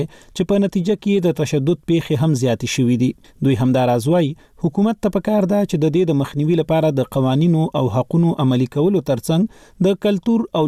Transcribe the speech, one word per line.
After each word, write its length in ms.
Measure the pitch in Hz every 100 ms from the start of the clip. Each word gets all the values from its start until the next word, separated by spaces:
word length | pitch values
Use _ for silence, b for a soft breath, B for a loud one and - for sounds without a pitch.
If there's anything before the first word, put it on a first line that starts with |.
چې 420 | 147 - - - 185
په 120 | 202
نتیجه 320 | 196 196 175
کې 300 | 208 208 202
د 100 | 175 160
تشدد 440 | 143 151 135 175 -
پیښې 240 | 165 - 147
هم 160 | 160 135
زیاتې 260 | 127 113 -
شوې 220 | - 120 123
دي. 80 | 127 - b b 135
دوی 100 | 113
همداراز 440 | 127 131 127 120 120
وایي، 180 | 175 147 160 b b
حکومت 380 | 175 - 214 220 202
ته 80 | 190
پکار 320 | 220 214 185
ده 80 | 202
چې 180 | 202 165
د 100 | 156
دې 180 | 165 175
د 40 | 143
مخنیوي 360 | 135 143 151 170
لپاره 320 | - 160 156 135
د 100 | 123 139
قوانینو 480 | 131 135 170 160 160 147
او 20 | 131 120
حقونو 340 | - 170 170 -
عملي 240 | 131 127 127 143
کولو 260 | 175 190 135
ترڅنګ 800 | 120 - 165 214 - - - 180
د 100 | 190
کلتور 420 | 208 196 226 226 226
او 20 | 165